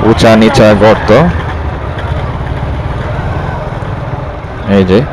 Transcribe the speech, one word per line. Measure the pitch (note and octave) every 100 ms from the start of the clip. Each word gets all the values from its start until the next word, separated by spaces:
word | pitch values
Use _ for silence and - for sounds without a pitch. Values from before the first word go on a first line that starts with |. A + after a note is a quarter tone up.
উঁচা | G#2+ A2+ A#2 A2
নিচা | A2 - A2 G#2
গর্ত, | G#2+ G2+ - A2 E3+ - - - - - - - - - - - - - - - - - - - - - - - - - - - - - - - - - -
এই | G2+
যে | F#2 F#2+ C#3+